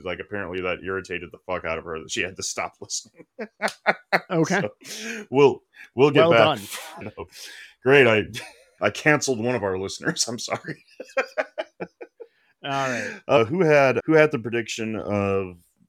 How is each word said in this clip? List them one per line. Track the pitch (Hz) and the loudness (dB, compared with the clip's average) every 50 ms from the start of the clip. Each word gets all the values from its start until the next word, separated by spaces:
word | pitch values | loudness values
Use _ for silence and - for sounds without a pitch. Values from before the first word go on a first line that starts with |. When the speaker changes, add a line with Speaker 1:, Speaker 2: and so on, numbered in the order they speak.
Speaker 1:
like, | 73 90 90 82 | -10 -8 -8 -8
apparently | - - 104 101 95 85 90 92 | -10 -10 -8 -8 -8 -8 -8 -6
that | 90 90 85 - | -4 -4 -6 -6
irritated | - 92 95 95 90 - 90 85 87 82 | -6 -6 -6 -6 -6 -8 -10 -10 -10 -14
the | - - _ | -18 -16 _
fuck | - 92 85 82 | -8 -8 -6 -4
out | 82 80 80 | -6 -6 -6
of | 78 | -8
her | 87 80 80 | -10 -10 -10
that | 76 82 | -10 -8
she | - 113 | -6 -6
had | 87 92 92 | -6 -6 -8
to | - | -10
stop | - - - - - - - _ | -10 -8 -8 -8 -8 -10 -10 _
listening. | - - - - - - _ - - _ _ - | -14 -12 -12 -12 -12 -14 _ -20 -20 _ _ -16
<laughs> | 214 - _ _ 208 214 - - _ 208 - - _ _ - 175 - - | -16 -16 _ _ -8 -8 -8 -4 _ -4 -4 -4 _ _ -4 -4 -2 -2
Speaker 2:
Okay. | 185 165 160 - 180 202 185 208 - _ | -2 0 0 0 0 -2 -2 -4 -8 _
Speaker 1:
So, | - - - 220 220 226 226 220 104 - | -16 -16 -14 -12 -12 -12 -12 -12 -10 -2
we'll, | 123 139 147 131 - - - _ _ - - - _ | 4 6 6 6 4 2 -6 _ _ -20 -20 -8 _
we'll | 120 139 151 | 4 4 6
get | 135 - 160 170 | 6 6 6 6
Speaker 2:
Well | 170 117 113 156 139 | 8 6 6 6 4
Speaker 1:
back. | 104 98 - - - - - - - | -2 -6 -12 -14 -14 -14 -16 -16 -16
Speaker 2:
done. | 98 107 | -16 -14
Speaker 1:
<laughs> | - | -14
No. | - 82 - _ - - - - - - - _ _ - | -14 -16 -16 _ -20 -20 -18 -18 -20 -20 -20 _ _ 4
Great. | 127 139 143 127 117 | 6 8 8 8 8
I, | 110 107 98 - 110 123 - - - _ _ _ _ _ 101 | 6 4 0 -2 -8 -14 -14 -16 -20 _ _ _ _ _ -2
I | 104 | -2
canceled | - - - 156 151 135 - 135 127 107 | -2 0 2 2 2 2 0 -2 -4 -2
one | 113 120 - | -2 -4 -2
of | 101 | -2
our | 101 98 92 95 | -2 -2 -4 -4
listeners. | 95 95 - - - - 175 - - 113 | -6 -8 -8 -6 -6 -6 -4 -4 -4 -4
<laughs> | |
I'm | 123 113 | -4 -8
sorry. | - - - - - - - - _ _ _ - - - - | -8 -8 -8 -8 -8 -12 -14 -14 _ _ _ -20 -20 -6 -6
<laughs> | 269 - - - - - - _ - - - _ - - - _ _ - - _ _ 453 - _ _ _ _ _ _ | -6 -6 -4 -6 -6 -6 -6 _ -10 -12 -12 _ -14 -14 -14 _ _ -20 -20 _ _ -20 -20 _ _ _ _ _ _
Speaker 2:
All | - 143 | -8 -6
right. | 139 139 135 131 123 113 104 101 107 98 - | -4 -2 -2 -2 -4 -6 -6 -8 -10 -12 -2
Speaker 1:
Uh, | - 131 143 113 | 2 2 2 4
who | 104 156 190 | 2 0 0
had, | 175 156 151 143 139 131 117 110 - | 4 4 6 6 6 4 2 0 0
who | 156 160 | 4 4
had | 156 156 151 | 6 4 4
the | 151 120 | 2 -4
prediction | 110 117 113 120 113 - - 117 110 110 110 | -6 -4 -4 -4 -4 -6 -8 -8 -6 -6 -6
of | 95 65 92 104 101 101 98 98 98 95 90 87 85 _ _ _ _ _ | -6 -4 -2 -2 0 0 0 0 -2 -2 -6 -10 -16 _ _ _ _ _